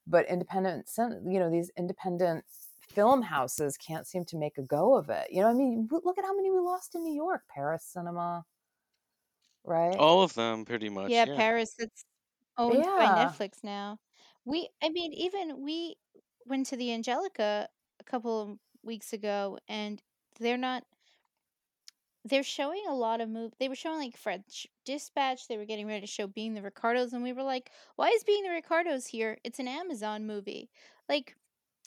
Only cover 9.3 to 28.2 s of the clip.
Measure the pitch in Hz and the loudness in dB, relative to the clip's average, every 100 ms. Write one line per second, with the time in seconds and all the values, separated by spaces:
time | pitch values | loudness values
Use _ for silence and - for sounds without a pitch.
9.3 | _ _ _ - 165 170 190 151 180 185 | _ _ _ -2 2 2 6 8 8 6
10.3 | - 113 110 110 117 107 101 98 233 226 | 2 0 -2 -2 -4 -2 -2 2 4 4
11.3 | 143 220 233 220 - 226 - - _ _ | 4 2 2 -2 -6 -10 -12 -20 _ _
12.3 | _ _ - 240 254 349 392 262 180 175 | _ _ -2 4 4 6 6 8 8 4
13.3 | 151 202 - 208 202 202 214 _ _ - | 0 -6 -8 -10 -8 -8 -10 _ _ -20
14.3 | _ 240 311 - - 311 330 339 285 359 | _ -6 -6 -6 -4 -2 -2 -4 -4 -4
15.3 | 392 330 262 277 330 339 - _ _ _ | -2 -6 -6 -6 -6 -6 -10 _ _ _
16.3 | _ 240 269 262 247 240 226 226 254 381 | _ -6 -4 -2 -4 -4 -2 -2 -2 -2
17.3 | - 208 208 - _ _ - - 254 233 | -2 0 0 -4 _ _ -20 -8 -6 -2
18.3 | 220 208 208 _ _ 220 226 - 214 208 | -4 -4 -12 _ _ -12 -10 -8 -6 -2
19.3 | 202 196 190 - 214 208 208 _ _ _ | -2 -2 -6 -10 -6 -6 -8 _ _ _
20.3 | - 233 247 254 254 - _ _ _ _ | -4 -2 -2 -2 -6 -10 _ _ _ _
21.3 | _ _ _ _ _ - _ _ _ 226 | _ _ _ _ _ -20 _ _ _ 0
22.3 | 277 277 - 285 370 403 277 226 226 226 | 2 2 -2 -4 -4 -4 -2 0 -2 -4
23.3 | 220 226 - 269 262 330 320 262 - 214 | -6 -8 -4 -4 -4 -6 -6 -6 -8 -6
24.3 | 190 - - - _ - 285 - - 269 | -6 -10 -16 -18 _ -10 -8 -4 -2 0
25.3 | 254 - 220 208 214 208 214 208 - 196 | -2 -6 -8 -6 -6 -6 -6 -8 -6 -6
26.3 | 208 220 214 196 - 226 247 247 247 247 | -6 -8 -6 -10 -2 0 2 0 -4 -6
27.3 | 247 269 262 - - - - 320 453 | -4 -4 -4 -6 -18 -12 0 4 4